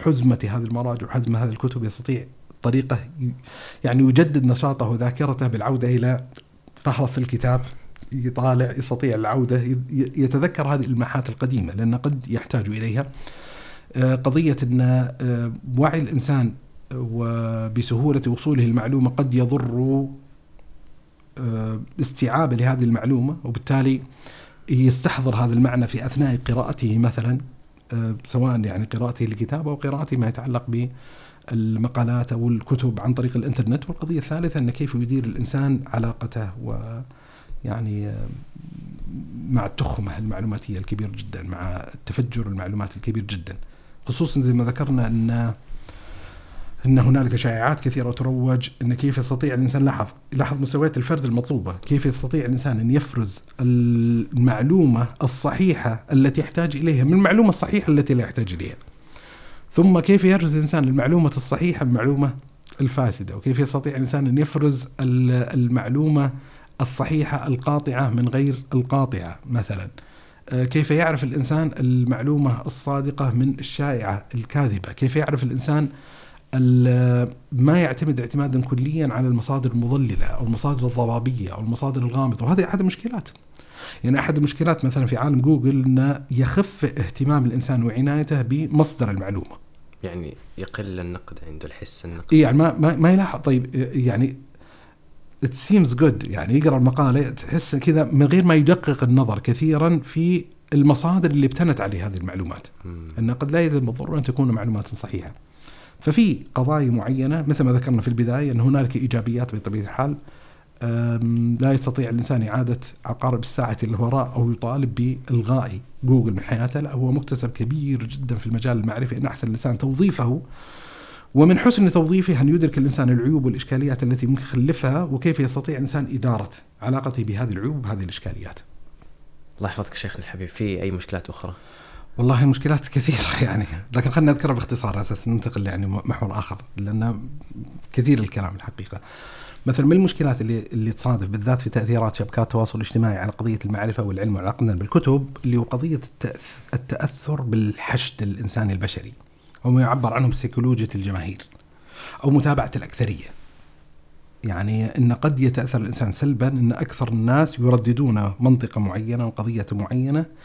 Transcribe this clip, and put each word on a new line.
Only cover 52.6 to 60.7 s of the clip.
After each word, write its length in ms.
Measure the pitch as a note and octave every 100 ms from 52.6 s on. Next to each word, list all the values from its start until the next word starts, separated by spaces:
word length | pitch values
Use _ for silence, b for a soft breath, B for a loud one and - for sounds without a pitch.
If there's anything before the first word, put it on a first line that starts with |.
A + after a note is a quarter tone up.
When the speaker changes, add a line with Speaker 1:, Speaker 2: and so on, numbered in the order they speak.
| C#3+ A2
Speaker 1:
أن 100 | A#2
يفرز 520 | C#3+ D3 B2 G#2 - - -
المعلومة 1500 | B2 B2 A#2+ A#2 A#2 A#2 - B2 B2 A2 C3+ F#3 C#3+ A#2 A#2+ -
الصحيحة 800 | B2 - C#3+ - F#3 D#3 A#2+ A2+ -
التي 280 | C3+ C3+ C3+
يحتاج 360 | D3 F3 E3+ C#3
إليها 280 | D#3+ C3+
من 80 | C3
المعلومة 360 | F#3 F#3 G#3+ G#3+
الصحيحة 440 | - - G3+ E3+
التي 220 | D3 C#3+
لا 80 | B2+
يحتاج 300 | - - G#2
إليها، 240 | E2+ F2+ - - - B B B B B B B
ثم 260 | - F#3+ F3+
كيف 260 | D3+ G3+
يفرز 320 | F#3 G3 E3 D#3
الإنسان 280 | D3+